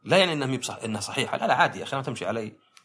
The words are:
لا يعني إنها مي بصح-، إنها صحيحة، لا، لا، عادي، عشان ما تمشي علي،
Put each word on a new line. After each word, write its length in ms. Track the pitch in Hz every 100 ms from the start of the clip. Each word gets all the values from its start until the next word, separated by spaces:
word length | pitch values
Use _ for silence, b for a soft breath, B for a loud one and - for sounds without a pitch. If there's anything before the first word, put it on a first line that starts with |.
لا 120 | - 175
يعني 160 | 185
إنها 140 | 151 135
مي 120 | 127
بصح-، 260 | - -
إنها 160 | 113 107
صحيحة، 360 | - 123 113 -
لا، 100 | 113
لا، 80 |
عادي، 280 | 123 170 -
عشان 160 | 80 135
ما 60 |
تمشي 220 | 135 117 90
علي، 300 | 113 139 - b b